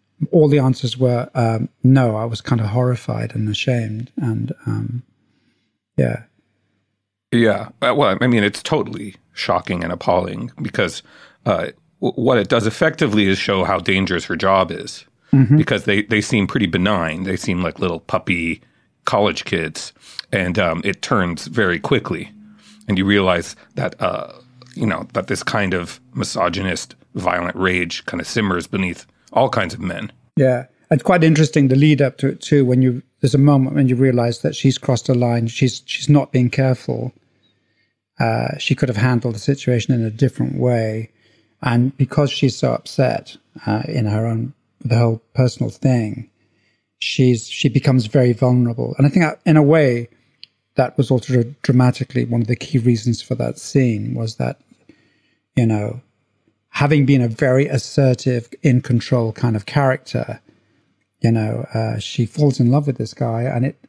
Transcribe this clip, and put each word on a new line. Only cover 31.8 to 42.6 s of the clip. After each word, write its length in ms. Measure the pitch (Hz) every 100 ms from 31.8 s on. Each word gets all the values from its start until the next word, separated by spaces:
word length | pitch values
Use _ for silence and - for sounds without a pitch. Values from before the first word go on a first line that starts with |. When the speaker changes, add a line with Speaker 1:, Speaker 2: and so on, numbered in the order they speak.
| 151 143
Speaker 1:
up 160 | 135 -
to 100 | 135
it 120 | -
too, 240 | - 143
when 160 | 123 127
you, 220 | 131 123 - _
there's 140 | 131
a 40 | 139
moment 360 | 143 139 131
when 140 | 147 131
you 80 | 123
realize 420 | 135 120 120 117
that 120 | 156
she's 240 | 147 139 -
crossed 300 | - 120 -
a 60 |
line, 340 | 123 120 117 113
she's, 340 | - 127 - -
she's 220 | - -
not 220 | 147 -
being 180 | 131 123
careful. 640 | - 131 127 - 117 123 - _ _ _ _ _ _ _ _ _ -
Uh, 360 | 117 113 120 -
she 180 | - 131
could 120 | 127
have 80 | 107
handled 380 | 127 120 120
the 60 | 107
situation 520 | - 135 - 120 -
in 120 | 123
a 60 | 110
different 500 | 110 135 - 127 135
way. 500 | 123 117 110 110 113 _ _ _ _ _
And 340 | 127 120 127 -
because 340 | 135 - 143
she's 260 | - 135
so 160 | -